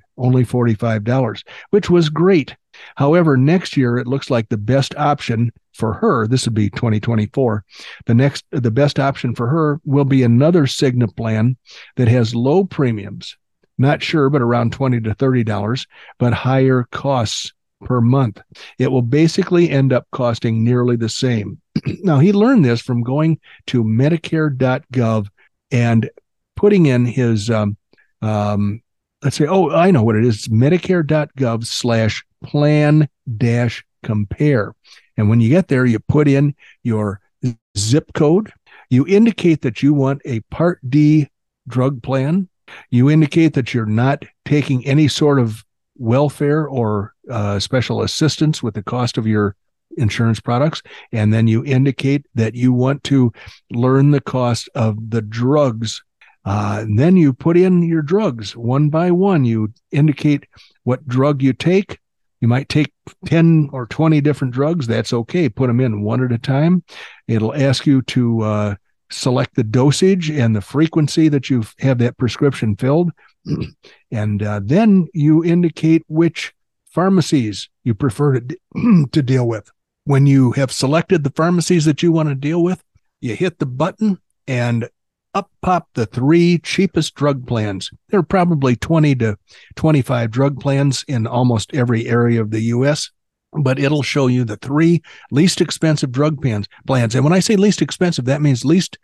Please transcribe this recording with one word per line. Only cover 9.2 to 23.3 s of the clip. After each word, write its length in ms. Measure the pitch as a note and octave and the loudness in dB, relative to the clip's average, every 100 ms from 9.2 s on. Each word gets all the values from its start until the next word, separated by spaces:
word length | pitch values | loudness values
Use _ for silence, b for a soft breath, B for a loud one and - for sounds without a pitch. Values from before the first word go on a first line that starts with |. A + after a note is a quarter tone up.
| B2 | -6
for 140 | A2+ A#2+ | -4 -2
her 320 | D#3+ D3+ D3 | 0 0 -2
will 200 | D3+ C#3 | -2 0
be 180 | C3+ C3+ | 2 2
another 420 | A#2+ A#2+ D3+ F3+ | 4 4 4 4
Cigna 500 | C3+ - C#3 B2 A#2+ - | 0 0 0 0 -2 -2
plan 400 | A2+ A2 A#2+ B2+ B B B - | -4 0 -2 -2 B B B 0
that 120 | A#2+ | 2
has 260 | B2 A2+ | 2 0
low 300 | A#2 C3 F3+ | 0 0 0
premiums, 720 | F#3+ - B2+ G#2+ F#2+ - - - _ _ _ - | 0 -2 -2 -2 -8 -14 -18 -20 _ _ _ -2
not 240 | C3+ D3 | 0 0
sure, 260 | - D#3+ C3+ | -2 0 2
but 140 | D3 | 2
around 300 | A#2+ A#2+ A#2 | 0 0 -2
twenty 280 | - C3+ A#2+ | -2 -2 -2
to 140 | A2 | -4
thirty 300 | G2+ C3+ B2+ | -2 0 0
dollars, 420 | A2 G2+ G#2 C3 - B B B | -2 -4 -4 -6 -8 B B B
but 140 | B2 | -2
higher 540 | A2+ B2 C3+ C3 B2+ A#2+ | 0 0 2 2 2 -2
costs 640 | - C#3 C3 A2 - - - _ _ | -6 -4 -2 -2 -6 -12 -18 _ _
per 160 | - B2 | -4 0
month. 400 | A#2 C3+ A#2+ - _ B B B | 2 2 0 -4 _ B B B
It 120 | C3 | 0
will 120 | C3 | 0
basically 680 | A#2 C#3+ E3 - F3 F3 E3 | 0 2 2 0 0 2 2
end 220 | C#3 C3+ | 2 2
up 160 | B2+ - | 0 -2
costing 540 | - A#2+ A2+ A#2+ A2+ | -4 -4 -2 -2 0
nearly 320 | A2+ B2 B2 A#2 | 0 2 0 0
the 120 | A2 | -2
same. 520 | - C3 A2+ G2+ - _ - | -2 -2 -2 -4 -12 _ -8
<clears throat> 180 | - - | -6 -4
Now, 160 | G3 C#3 | 0 4
he 140 | F#3 | 4
learned 320 | G3+ A#3 C4 | 4 4 4
this 160 | B2+ A#2 | 4 0
from 240 | - A#2+ | -2 -4
going 340 | A#2 C#3 D#3+ | -2 0 0